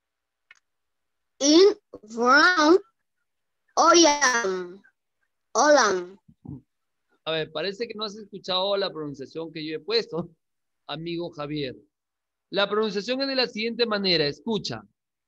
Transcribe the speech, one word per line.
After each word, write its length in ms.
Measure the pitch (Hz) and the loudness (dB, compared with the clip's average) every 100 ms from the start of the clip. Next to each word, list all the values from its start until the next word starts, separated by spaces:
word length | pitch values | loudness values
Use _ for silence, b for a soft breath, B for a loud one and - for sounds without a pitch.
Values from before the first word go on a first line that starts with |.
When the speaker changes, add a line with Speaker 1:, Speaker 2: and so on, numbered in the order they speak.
| _ _ _ _ _ - _ _ _ _ _ _ _ _ | _ _ _ _ _ -20 _ _ _ _ _ _ _ _
Speaker 1:
In, 340 | 277 320 392 - _ - 214 | 4 6 6 4 _ -20 -16
from, 680 | 226 247 277 349 359 302 381 - _ _ _ _ _ _ _ _ - | -2 4 6 6 4 4 4 2 _ _ _ _ _ _ _ _ 2
Holland. 1080 | 311 339 311 294 269 240 196 185 175 196 _ _ _ _ _ _ _ | 4 6 6 4 0 0 -2 -6 -8 -16 _ _ _ _ _ _ _
Holland. 640 | 214 294 285 214 185 180 196 _ _ - 147 _ _ _ _ _ _ | 0 4 6 4 0 -6 -16 _ _ -20 -20 _ _ _ _ _ _
Speaker 2:
A 60 | - | -8
ver, 220 | 160 156 | -6 -6
parece 340 | 156 180 202 226 | -6 -8 -6 -10
que 80 | |
no 100 | 208 | -8
has 120 | 214 208 | -10 -12
escuchado 600 | 196 190 190 185 196 202 | -16 -16 -6 -4 -2 -2
la 140 | 190 | -4
pronunciación 640 | 156 151 135 131 160 165 | -6 -10 -10 -12 -12 -12
que 120 | 160 | -10
yo 120 | 156 156 | -10 -10
he 40 | |
puesto, 500 | 156 226 - 160 175 _ _ _ _ _ - | -4 -4 -4 -8 -10 _ _ _ _ _ -14
amigo 420 | 147 170 170 170 | -12 -8 -8 -10
Javier. 460 | 147 147 151 131 117 _ _ _ _ _ _ _ | -10 -10 -6 -8 -10 _ _ _ _ _ _ _
La 180 | 180 202 | -4 -2
pronunciación 520 | 208 220 196 196 254 | 0 -2 -4 -6 -4
es 80 | 269 | -4
de 80 | 262 | -2
la 100 | 240 | -4
siguiente 400 | 214 226 226 233 | -4 -6 -2 -2
manera, 400 | 208 190 165 143 | 0 0 0 0
escucha. 560 | 139 - 208 - 113 - _ _ _ | -4 -6 -6 -6 -10 -12 _ _ _